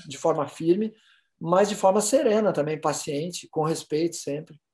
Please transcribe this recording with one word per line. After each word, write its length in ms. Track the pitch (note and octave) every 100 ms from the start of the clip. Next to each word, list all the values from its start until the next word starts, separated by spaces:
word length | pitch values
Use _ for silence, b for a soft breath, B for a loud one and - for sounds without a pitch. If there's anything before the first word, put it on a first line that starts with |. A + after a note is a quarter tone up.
| -
de 100 | B2+
forma 300 | E3 D3+ C#3+
firme, 440 | - E3 F#3 A3 b b b b -
mas 300 | E3 F3+ G3+
de 40 |
forma 280 | G3+ F#3+ G3+
serena 500 | G#3 C4+ C4 G#3 G#3
também, 260 | D#3 D3 D#3
paciente, 720 | D#3 C#3+ - C#3+ F3 F3 -
com 160 | D#3+
respeito 500 | D3+ D#3+ - D3+ E3 -
sempre, 440 | - C#3+ E3 D3 _